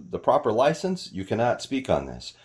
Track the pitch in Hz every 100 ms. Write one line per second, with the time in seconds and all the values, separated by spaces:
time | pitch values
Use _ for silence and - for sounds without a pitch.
0 | - 90 - 131 127 110 139 165 185 185
1 | - 92 95 110 120 - - 135 131 78
2 | 67 62 - -